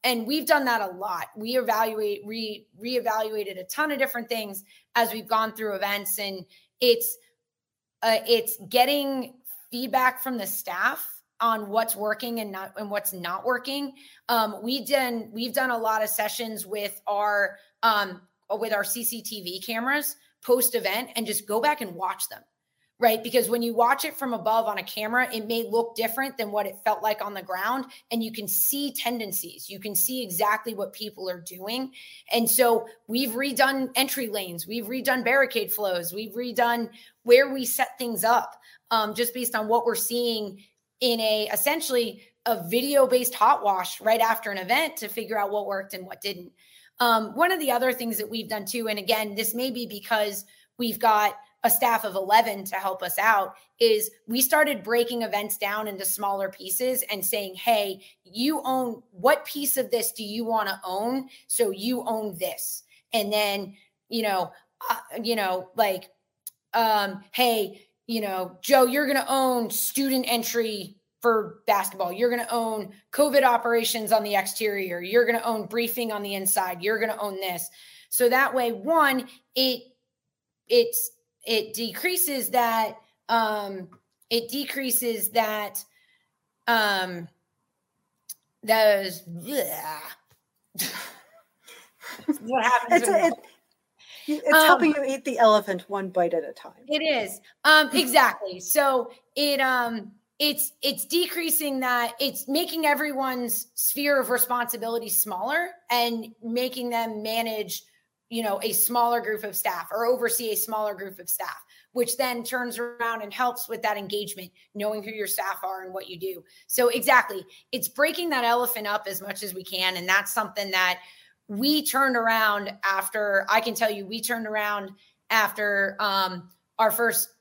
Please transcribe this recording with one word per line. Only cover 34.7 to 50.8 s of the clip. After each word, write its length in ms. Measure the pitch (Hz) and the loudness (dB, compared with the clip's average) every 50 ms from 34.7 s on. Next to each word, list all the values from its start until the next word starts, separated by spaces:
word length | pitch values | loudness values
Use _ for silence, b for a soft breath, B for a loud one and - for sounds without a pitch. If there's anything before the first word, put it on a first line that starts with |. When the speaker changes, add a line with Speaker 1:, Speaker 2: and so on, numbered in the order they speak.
| 214 240 220 | -6 -6 -6
Speaker 1:
redone 380 | 202 254 262 233 269 254 254 233 | -4 -6 -2 0 0 0 0 2
barricade 480 | 226 254 277 269 254 - 233 202 180 | 2 4 4 2 2 0 -4 -4 -4
flows. 400 | - - 208 196 185 175 170 170 | -4 -4 -2 -2 -2 -2 -4 -6
We've 220 | 175 208 220 220 - | -8 -8 -8 -8 -6
redone 560 | 233 247 247 233 240 240 233 240 240 226 208 b b b b b b _ | -6 -6 -4 0 2 2 2 2 0 -2 -6 b b b b b b _
where 280 | 233 240 254 277 269 | 8 8 8 8 6
we 120 | 262 269 254 | 0 -4 -4
set 340 | 233 - - 254 - - - | -4 0 0 -2 -2 -2 -8
things 240 | 247 240 226 185 | -6 -6 -4 0
up, 320 | 185 220 240 233 - - - - b b b b _ _ | 4 4 4 4 2 -2 -12 -18 b b b b _ _
um, 220 | 226 226 214 214 208 | 0 0 2 0 0
just 200 | 220 240 233 - | -2 -2 -2 -2
based 220 | 254 233 233 - | -4 -6 -2 -2
on 100 | 220 220 | -2 0
what 200 | 214 226 240 233 | 2 2 2 2
we're 100 | 240 220 | 2 0
seeing 640 | - - - 233 240 240 240 226 220 214 202 196 b b b b _ _ _ _ _ | 0 -2 -2 -2 -2 0 0 -2 -2 -4 -6 -10 b b b b _ _ _ _ _
in 180 | 254 247 233 226 | 2 2 2 2
a, 280 | 220 220 214 214 214 208 | 2 2 2 0 0 -2
essentially 720 | 214 208 - 285 294 330 311 - 262 240 233 - - b b b b _ _ | -2 0 0 0 0 0 -2 0 0 0 0 -2 -6 b b b b _ _
a 160 | 240 233 190 170 170 | -2 -2 -2 -2 0
video-based 640 | 202 240 262 285 285 277 269 254 254 254 247 247 - | 0 0 0 4 4 4 6 6 4 2 2 0 2
hot 300 | - 214 240 285 - 208 | 4 6 6 6 4 4
wash 360 | 202 196 185 180 - - - | 0 0 0 -2 -6 -8 -2
right 200 | 180 220 220 233 | 2 2 4 4
after 300 | 226 226 226 220 - 214 | 4 2 2 0 -2 -6
an 80 | 202 190 | -6 -6
event 380 | 185 180 240 277 330 302 311 - | -2 2 2 2 2 0 -4 -8
to 100 | 220 202 | -12 -8
figure 300 | 208 233 226 190 220 214 | -8 -8 -6 -4 -2 -2
out 120 | 202 202 | -2 0
what 160 | 202 208 202 | -2 -4 -4
worked 280 | 196 196 190 196 196 - | -4 -6 -6 -6 -8 -12
and 120 | 185 185 | -14 -12
what 140 | 185 190 - | -14 -14 -10
didn't. 320 | - 202 196 175 180 175 b b b b b b b b b _ | -8 -8 -8 -8 -14 -18 b b b b b b b b b _
Um, 340 | 247 240 226 220 220 208 214 | 4 4 4 4 2 -2 0
one 160 | 240 330 359 | 2 2 2
of 80 | 381 339 | 2 0
the 140 | 311 262 | 2 0
other 200 | - 240 247 254 | 2 2 2 0
things 240 | 240 247 247 226 226 214 | 0 -2 -4 -6 -4 -6
that 120 | 214 214 | -6 -6
we've 180 | 220 226 214 - | -6 -6 -6 -4
done 160 | 220 208 196 | -6 -6 -6
too, 240 | 190 - 240 226 220 | -6 -6 -4 -2 -2
and 80 | 214 | -4
again, 380 | 208 196 185 220 220 214 208 202 | -4 0 0 0 0 0 -4 -4
this 200 | 202 220 220 - | -4 -4 -4 -4
may 180 | 233 254 269 | -4 -4 -4
be 140 | 226 247 240 | -4 -6 -8
because 580 | 180 208 202 - - 233 214 208 208 202 202 - b b b b b _ | -8 -10 -14 -4 -2 0 0 0 0 -4 -8 -12 b b b b b _
we've 220 | - | -4